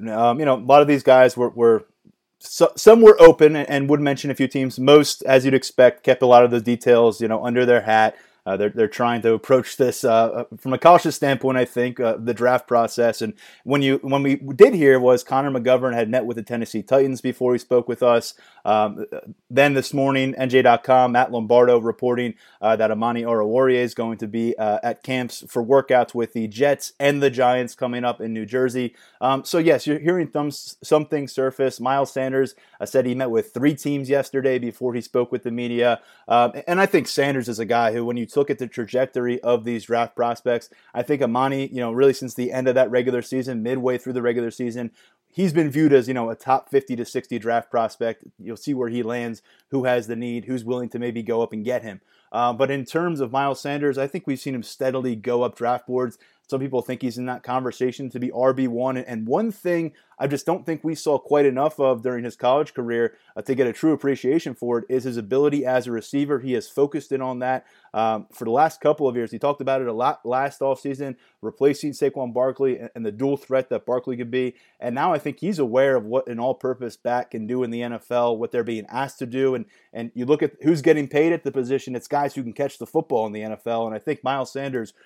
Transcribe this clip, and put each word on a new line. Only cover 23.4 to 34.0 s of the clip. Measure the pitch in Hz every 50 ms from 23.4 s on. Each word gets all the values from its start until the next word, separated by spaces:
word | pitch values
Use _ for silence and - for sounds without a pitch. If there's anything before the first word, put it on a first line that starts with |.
| 107 107 113 127 131 131 127
is | 123 123 117 -
going | - 117 113 113 101
to | 117
be, | 107 104 113 113 117 117 -
uh, | 110 107 104 107 -
at | 117 110 - -
camps | 135 131 127 127 117 - - - -
for | - 123 117
workouts | 110 135 139 127 - 131 127 117 - -
with | 120 117 113 -
the | 117 110 107
Jets | 101 110 139 143 139 - - - - -
and | 139 143 143 143 139
the | 139
Giants | 120 123 127 123 123 127 123 117 -
coming | - 131 120 123 123 123
up | 123 117 -
in | 110 113 113
New | 110 107
Jersey. | 101 120 131 131 127 120 127 123 117 - _ _ _ _ -
Um, | 123 127 135 135 135
so, | - - 175
yes, | 160 165 151 120 -
you're | 147 147 156
hearing | 143 165 180 180 160 - -
some, | 151 147 147
some | 135 - - - - _ - - 165 151 151
things | - 156 147 139 127
surface. | - - 131 135 - - 135 131 - -
Miles | 117 127 135 139 139 127 -
Sanders, | 135 131 131 131 135 135 131 - _ _ _ _ -
uh, | -
said | - - 131 127
he | 127 123
met | 127 135 123
with | 113 113 104 - -
three | 120 131 147 156
teams | 139 - 147 143 139